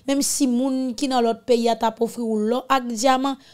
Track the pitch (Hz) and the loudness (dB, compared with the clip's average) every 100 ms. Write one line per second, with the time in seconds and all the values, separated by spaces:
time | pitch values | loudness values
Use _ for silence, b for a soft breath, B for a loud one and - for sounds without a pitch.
0 | - 277 - - 277 240 269 262 262 226 | -2 0 0 0 0 2 0 -2 -4 -4
1 | 277 254 233 226 - 233 233 226 226 226 | -2 0 0 0 0 2 2 0 0 0
2 | 226 240 233 220 214 247 254 269 240 226 | -4 -2 -4 -2 0 -2 0 -2 0 0
3 | 262 262 269 269 b | 2 2 0 -4 b